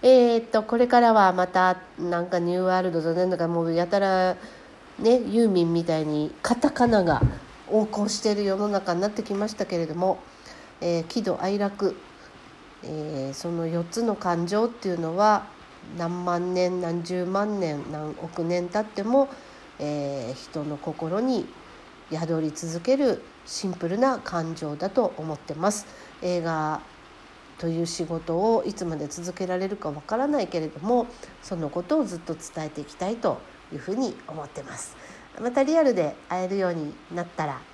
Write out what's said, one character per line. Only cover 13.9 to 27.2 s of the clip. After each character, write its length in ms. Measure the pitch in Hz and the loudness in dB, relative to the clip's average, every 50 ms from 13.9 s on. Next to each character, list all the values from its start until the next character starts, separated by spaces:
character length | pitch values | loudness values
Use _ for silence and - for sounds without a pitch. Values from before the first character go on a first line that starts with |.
| - 226 233 | -2 -2 0
の 120 | 226 208 | 0 0
感 300 | 208 - 185 175 165 170 | 0 0 -2 0 0 0
情 200 | 170 196 208 226 | 0 2 2 0
っ 40 | 240 | 0
て 200 | 233 - - 196 | -2 -4 -4 -4
い 40 | 180 | -2
う 60 | 165 | -2
の 180 | 170 160 165 | -2 -2 2
は 300 | 185 208 214 214 196 - - - - - - - - - - - | 4 6 6 6 4 0 -6 -18 -20 -20 -20 -20 -20 -18 -16 -8
何 280 | 170 175 170 175 180 175 | -6 -4 -4 -4 -2 -2
万 280 | 175 175 170 175 180 180 | 0 0 0 0 0 2
年、 280 | 180 180 180 180 180 | 2 2 2 0 -2
何 220 | 180 165 165 175 170 | -2 -2 -2 -2 -2
十 220 | 170 180 180 180 | -4 -4 -2 -2
万 340 | 180 190 196 208 214 214 202 | 0 0 0 0 0 -2 -2
年、 240 | 185 160 147 143 - - | -2 -2 -2 -4 -6 -8
何 200 | 156 151 151 151 151 - | -8 -8 -8 -8 -8 -10
億 220 | - 170 - - 165 | -10 -10 -6 -4 -2
年 260 | 170 175 175 175 180 | 0 0 0 -2 -2
経 120 | 180 208 | -2 -2
っ 40 | 214 | -4
て 160 | 214 - - | -2 -4 -6
も、 280 | 196 220 247 277 277 269 - - - - - - - - - - | -2 2 4 4 4 2 -2 -16 -18 -20 -20 -20 -20 -20 -12 -8
え 520 | - 147 147 147 143 139 139 139 120 113 | -6 -4 -4 -2 -4 -4 -4 -6 -6 -8
ー、 40 | 131 | -8
人 280 | - - - - 160 147 | -10 -12 -10 -8 -6 -6
の 140 | 147 147 | -6 -6
心 420 | 143 - 170 151 - 165 160 175 208 | -6 -6 -8 -6 -6 -4 -2 -2 0
に 280 | 233 262 254 208 - - - - - - - - - - - - - - | 0 0 0 0 -2 -6 -12 -18 -20 -20 -20 -20 -20 -20 -20 -20 -10 -8
宿 280 | 160 160 165 156 165 160 | -6 -6 -2 -2 -2 0
り 100 | 156 156 147 | -2 -2 -4
続 260 | - - 165 160 170 | -6 -8 -6 -8 -4
け 140 | 170 247 262 | 2 2 2
る 280 | 269 294 247 190 - - - - - - | 4 4 2 2 0 -6 -16 -20 -20 -16
シ 220 | - - - - | -12 -10 -6 -4
ン 60 | 190 175 | -4 -4
プ 140 | - - | -4 -4
ル 100 | 165 185 | -4 0
な 220 | 214 254 269 254 208 | 2 2 2 2 0
感 360 | - - - 170 160 160 165 | -6 -4 -4 -4 -4 -4 -6
情 200 | - 165 151 147 | -6 -6 -6 -6
だ 140 | 147 175 196 | -4 -6 0
と 240 | 196 262 233 175 - | 0 2 0 0 -2
思 160 | - 156 160 151 | -4 -6 -6 -8
っ 40 | |
て 180 | - - - 151 | -8 -8 -10 -6
ま 160 | 151 170 202 | 0 0 0
す。 160 | 208 214 - - - - - - - - | 0 0 -6 -12 -18 -20 -20 -20 -16 -6
映 200 | - 180 180 175 | -4 -2 -2 0
画 400 | 165 165 165 156 156 151 156 - - - - - - - - - | 0 -2 -2 0 0 -2 -2 -4 -8 -14 -20 -20 -20 -20 -20 -20